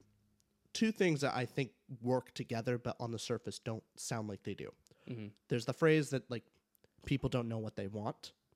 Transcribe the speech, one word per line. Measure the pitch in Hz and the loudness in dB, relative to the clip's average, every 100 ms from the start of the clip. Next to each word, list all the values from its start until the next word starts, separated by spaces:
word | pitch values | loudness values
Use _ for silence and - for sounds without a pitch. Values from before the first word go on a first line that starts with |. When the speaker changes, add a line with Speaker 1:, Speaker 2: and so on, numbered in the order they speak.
| _ _ _ _ _ _ _ | _ _ _ _ _ _ _
Speaker 1:
two | - 220 | 2 2
things | 220 185 143 | 4 4 4
that | 139 | 2
I | 127 120 | 0 -2
think | - 127 _ - 127 | 0 -2 _ -16 -4
work | 120 127 - | 2 2 0
together, | - 120 113 120 120 | -8 -4 -2 0 -2
but | 120 - | -2 -4
on | 120 | -4
the | 113 | -4
surface | - 113 107 - | -2 -4 -4 -6
don't | - 110 _ - | -6 -6 _ -12
sound | - 117 107 | -6 -4 -4
like | 98 | -6
they | 104 | -8
do. | 90 58 - _ _ - | -8 -10 -14 _ _ -12
Speaker 2:
Mm-hmm. | 117 104 - - | -10 -10 -12 -2
Speaker 1:
There's | 120 117 | 0 0
the | |
phrase | - 160 156 139 | 4 6 6 4
that, | 131 - | -2 -4
like, | 117 _ _ _ _ _ _ - | -10 _ _ _ _ _ _ -2
people | 139 127 | 0 2
don't | 127 117 | 0 0
know | 110 | -2
what | 110 - | -4 -6
they | 98 | -6
want. | 104 107 - - _ _ | -4 -6 -6 -14 _ _